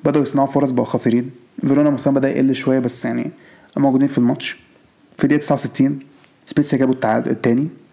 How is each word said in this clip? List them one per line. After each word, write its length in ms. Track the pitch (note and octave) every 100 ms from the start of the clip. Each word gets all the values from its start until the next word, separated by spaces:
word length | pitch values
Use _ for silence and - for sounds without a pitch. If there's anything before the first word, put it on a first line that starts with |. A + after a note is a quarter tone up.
| C#3+
بدأوا 180 | D3
يصنعوا 240 | C3+ C#3 C3+
فرص، 220 | C#3+ C3+
بقوا 160 | B2 A2
خطيرين. 460 | B2 B2 A#2+ B2 - _ -
فيرونا 280 | C#3 C#3 D3
مستواهم 260 | C#3 D3 C#3
بدأ 140 | C#3
يقل 260 | - C3+ C3
شويه، 240 | - C3
بس 260 | A#2+ - A#2
يعني 260 | A#2+ B2 - - - - -
موجودين 300 | C#3 C3 C#3
في 100 | C#3
الماتش. 500 | A#2+ - - - _ _ _ _ _ -
في 60 |
الدقيقه 160 | C3 D3
تسعة 160 | - C#3+
وستين 440 | B2+ - C3+ C#3+ - - - _ -
سبيتسيا 320 | - D3 C3
جابوا 160 | C3
التعادل 380 | B2+ A2 A#2 -
التاني 360 | A2 B2+ A#2 D#3 - -